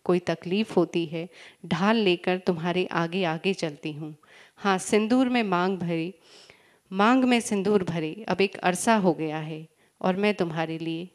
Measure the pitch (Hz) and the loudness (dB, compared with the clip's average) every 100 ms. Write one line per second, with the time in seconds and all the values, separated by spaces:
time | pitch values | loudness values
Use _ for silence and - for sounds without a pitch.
0 | - 180 175 165 170 202 220 180 170 175 | 0 0 0 -4 -2 -2 0 2 2 0
1 | 160 165 175 - - - 165 160 196 226 | -4 -6 -10 -14 -20 -12 -4 0 2 4
2 | 196 175 185 180 190 160 175 175 185 170 | 2 2 0 -2 0 -2 -2 -2 -2 -2
3 | 165 185 170 160 190 190 160 143 156 147 | -2 -2 -2 -2 -4 -2 -4 -6 -10 -10
4 | 156 156 _ - - - 196 185 - 214 | -12 -14 _ -20 -20 -4 -2 0 2 2
5 | 214 254 247 247 208 175 185 180 175 165 | 4 2 2 0 0 0 0 -2 -2 -4
6 | 170 - _ - - - _ _ - 190 | -4 -10 _ -20 -20 -20 _ _ -6 2
7 | 214 262 254 240 - 202 196 208 175 165 | 4 4 4 2 2 0 2 2 2 -4
8 | 156 208 226 180 202 - 180 180 233 220 | -4 -6 -2 0 0 0 -2 0 2 4
9 | 185 151 156 147 156 156 160 _ _ - | 4 2 -2 -6 -8 -10 -14 _ _ -4
10 | 185 185 208 202 170 165 160 160 165 165 | -2 0 0 0 -2 -2 -4 -4 -6 -6
11 | 185 | -8